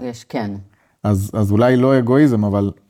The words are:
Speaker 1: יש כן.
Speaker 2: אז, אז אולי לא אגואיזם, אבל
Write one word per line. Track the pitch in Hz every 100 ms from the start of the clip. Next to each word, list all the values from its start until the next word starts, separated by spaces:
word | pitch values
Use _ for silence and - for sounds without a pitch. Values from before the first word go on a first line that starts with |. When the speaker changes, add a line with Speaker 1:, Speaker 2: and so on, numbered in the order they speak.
Speaker 1:
יש | 127 120
כן. | - 127 104 98 98 _ _ _
Speaker 2:
אז, | 104 98 104
אז | 110 101
אולי | 104 123 127
לא | 131 135
אגואיזם, | 117 135 147 110
אבל | 104 101 101 -